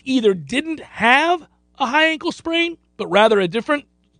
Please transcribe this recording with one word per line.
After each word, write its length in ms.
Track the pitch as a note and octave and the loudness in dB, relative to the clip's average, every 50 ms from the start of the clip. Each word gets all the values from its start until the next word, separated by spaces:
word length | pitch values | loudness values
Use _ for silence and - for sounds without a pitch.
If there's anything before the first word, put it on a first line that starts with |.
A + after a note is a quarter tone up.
| - | -6
either 300 | C4 C4 C4 A3 G#3 G3 | -2 -2 2 2 2 0
didn't 460 | F3 C#3+ C3+ A#3 C4+ D#4+ D#4+ D#4+ C#4 | 0 -4 -6 -6 -4 -4 -4 -8 -10
have 680 | - - - - G3+ A#3 B3+ C#4 D#4 E4+ F4+ E4+ - _ _ _ _ _ _ - | -12 -16 -6 -2 2 2 4 4 2 0 -2 -2 -6 _ _ _ _ _ _ -6
a 60 | C4+ | -4
high 220 | A3+ B3+ D#4 D#4 | -2 0 2 2
ankle 240 | D#4+ D#4+ - - E4+ | 0 0 -2 -6 -8
sprain, 460 | - - - E4 E4 E4+ E4+ E4+ E4 - _ _ _ | -8 -6 -6 -4 -2 -2 -2 -2 -6 -10 _ _ _
but 100 | - G3+ | -10 -6
rather 320 | E3+ E3+ G3+ A3 A3 A3 G3+ | 0 4 4 4 6 4 2
a 80 | F#3+ | 0
different, 380 | F3 E3 A#3 G#3+ - D4 D4 - _ _ _ _ _ _ | 0 -2 -4 -2 -2 -4 -4 -4 _ _ _ _ _ _